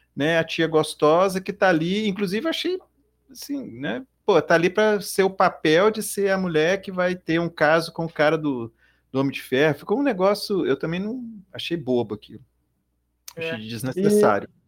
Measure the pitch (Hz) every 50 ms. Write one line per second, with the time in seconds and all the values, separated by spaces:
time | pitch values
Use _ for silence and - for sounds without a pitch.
0 | _ _ - 139 143 160 170 165 160 - - 170 160 156 165 156 151 - - -
1 | 151 151 160 175 196 196 180 185 190 - 190 - 202 185 170 156 165 175 196 214
2 | 220 202 185 208 202 175 190 226 311 330 - - - 349 370 370 - _ _ _
3 | _ _ _ _ _ _ 254 - - - 285 277 226 - 113 123 143 180 226 262
4 | 269 _ _ _ - 214 190 151 151 - 170 165 170 185 180 214 214 214 208 202
5 | 208 - - 196 190 190 190 - 190 170 - - - 156 156 170 202 220 214 214
6 | 208 - - 202 196 190 190 190 185 175 156 151 156 175 196 196 - 202 185 180
7 | 180 180 180 180 - 165 160 170 170 165 165 - 156 147 160 170 165 170 - 170
8 | 165 160 - - 147 151 160 156 151 147 131 120 117 117 _ _ _ _ _ _
9 | _ _ - 135 139 135 131 - - - 127 131 151 156 143 - - - 208 277
10 | 285 277 208 180 185 202 208 202 - - 202 175 120 117 139 - - 160 170 185
11 | 202 214 262 262 240 226 220 196 - _ - 120 - - 170 170 120 127 127 120
12 | 117 104 107 107 - - 113 - _ _ _ _ _ _ _ _ _ _ _ _
13 | _ _ _ _ - - - 170 165 165 160 110 110 110 117 107 131 131 - 180
14 | 202 208 208 208 208 - 202 196 - - _ _ _